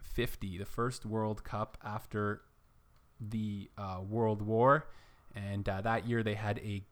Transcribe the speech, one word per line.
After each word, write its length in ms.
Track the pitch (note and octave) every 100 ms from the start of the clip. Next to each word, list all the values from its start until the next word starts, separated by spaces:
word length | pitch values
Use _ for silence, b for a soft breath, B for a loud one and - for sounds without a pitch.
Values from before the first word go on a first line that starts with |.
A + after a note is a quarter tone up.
fifty, 540 | - - A#2+ - G2 F2+
the 80 |
first 400 | G2 - B2 B2+
World 400 | A2+ A2 G#2+ G#2
Cup 340 | - G#2+ G#2+ -
after 580 | - G#2+ - G#2+ G#2 G#2+ - _ - - - - - -
the, 500 | G#2+ A2+ G#2+ G2+ F#2+ -
uh, 220 | G2 F#2 F#2+
World 360 | A2+ A2 G#2+
War. 460 | G#2 A2 B2+ D3 - b b b b
And, 320 | G2+ G2+ G2+ G2+
uh, 140 | G2
that 260 | G#2+ A2+ A2+
year 160 | A#2
they 120 | A2
had 240 | G#2 G#2 G#2
a 260 | G#2+ G2+ -